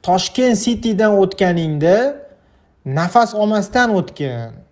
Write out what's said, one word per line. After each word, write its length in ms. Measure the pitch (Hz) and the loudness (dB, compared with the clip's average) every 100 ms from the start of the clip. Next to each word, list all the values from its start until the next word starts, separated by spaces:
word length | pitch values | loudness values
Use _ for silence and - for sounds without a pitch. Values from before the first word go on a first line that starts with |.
Toshkent 520 | - 180 - - 254 208 | 0 0 0 0 0 2
Citydan 560 | - 220 226 202 214 202 | 0 -2 -2 0 2 4
o'tganingda 760 | 190 - 185 170 160 151 165 202 269 285 - _ _ _ _ _ 135 | 2 0 0 0 -2 0 2 2 2 -4 -18 _ _ _ _ _ -6
nafas 480 | 139 175 240 226 | -4 0 2 2
olmasdan 540 | 214 214 214 202 247 247 | 0 0 0 0 0 2
o'tgin. 580 | 196 175 - 139 120 117 - - | 0 -4 -8 -8 -8 -12 -16 -20